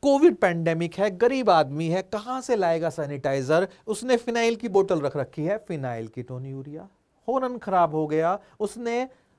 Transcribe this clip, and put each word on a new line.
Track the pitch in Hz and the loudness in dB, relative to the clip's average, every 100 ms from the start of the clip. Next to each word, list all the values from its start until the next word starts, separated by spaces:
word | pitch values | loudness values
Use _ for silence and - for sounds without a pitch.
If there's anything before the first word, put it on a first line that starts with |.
कोविड | 285 277 330 - | 4 6 6 6
पैंडेमिक | 196 170 165 165 170 | 2 2 0 0 -2
है, | 165 208 | 0 -2
गरीब | 180 233 269 226 | 2 2 2 4
आदमी | 170 151 143 165 | 4 4 0 -2
है, | 175 | -2
कहां | 190 214 214 262 | -2 -8 -6 -8
से | 247 233 | -2 0
लाएगा | 185 165 160 | 2 2 -2
सैनिटाइजर? | 156 147 143 135 139 131 156 185 - - | -4 -6 -4 -2 -2 2 2 2 -6 -8
उसने | 214 240 233 | -6 0 0
फिनाइल | 240 233 233 233 | 0 0 0 0
की | 240 | 0
बोतल | 196 190 170 | 2 2 0
रख | 143 147 | 0 -4
रखी | 131 - | -6 -4
है, | 156 208 - | -4 -4 -6
फिनाइल | 165 131 117 113 | -8 -6 -8 -10
कीटोन्यूरिया। | 117 120 127 135 135 135 151 190 _ _ _ - | -12 -12 -12 -12 -12 -14 -16 -18 _ _ _ -2
हॉर्न | 254 254 247 | -2 -2 -6
खराब | - 185 170 | 0 4 4
हो | 156 156 | 2 0
गया, | 156 165 196 _ _ | 0 0 -2 _ _
उसने | 208 226 233 233 262 _ _ | -8 -6 -4 -4 -4 _ _